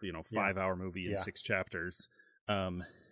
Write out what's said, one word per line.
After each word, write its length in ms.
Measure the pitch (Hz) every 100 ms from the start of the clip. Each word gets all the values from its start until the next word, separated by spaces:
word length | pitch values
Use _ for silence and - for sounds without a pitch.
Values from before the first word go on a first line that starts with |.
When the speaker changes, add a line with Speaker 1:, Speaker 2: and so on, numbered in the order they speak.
Speaker 1:
you 100 | 95
know, 120 | 82 -
Speaker 2:
Yeah. 100 | 107
Speaker 1:
five-hour 360 | 98 95 95 92
movie 300 | 92 90 90
in 60 |
Speaker 2:
Yeah. 40 | 98
Speaker 1:
six 240 | 98 -
chapters, 680 | - 98 - 90 87 - - _ - _ -
um, 360 | 101 92 90 - - -